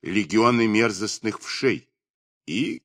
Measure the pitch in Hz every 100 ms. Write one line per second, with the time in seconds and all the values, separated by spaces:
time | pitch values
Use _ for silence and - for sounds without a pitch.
0 | 73 95 85 104 120 120 113 107 117 92
1 | 104 - 110 104 - - 135 120 _ _
2 | _ _ _ _ - 87 - -